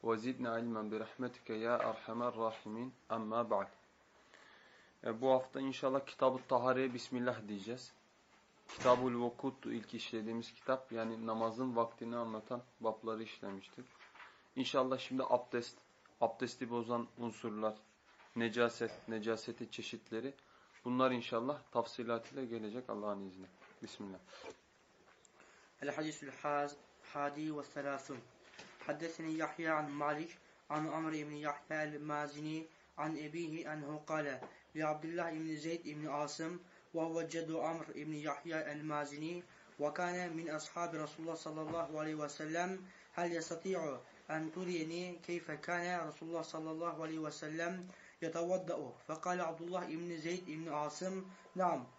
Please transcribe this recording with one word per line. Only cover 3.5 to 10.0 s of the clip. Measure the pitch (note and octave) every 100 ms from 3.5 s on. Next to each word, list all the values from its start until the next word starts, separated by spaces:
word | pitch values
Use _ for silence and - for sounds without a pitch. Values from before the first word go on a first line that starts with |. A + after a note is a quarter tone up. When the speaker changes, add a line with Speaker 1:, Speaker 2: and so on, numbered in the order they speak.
Speaker 1:
بَعْدُ. | G#2 F#2+ - - - - - - - - - - - - -
E, | - A2+
bu | C3
hafta | C3 C3 C#3
inşallah | C3+ C3 C#3 C3 C3+
Kitab-ı | - C3 B2+ -
Tahare'ye | B2+ B2 B2+ C3
Bismillah | B2 - B2+ B2 A#2+ G#2+
diyeceğiz. | G#2 G2 B2+ - - - _ - - - - -
Kitab-ül | - B2+ B2 B2+
Vukut'tu | A#2+ A#2+ A#2+ C3+ C3 A#2
ilk | A#2 G#2+
işlediğimiz | A2+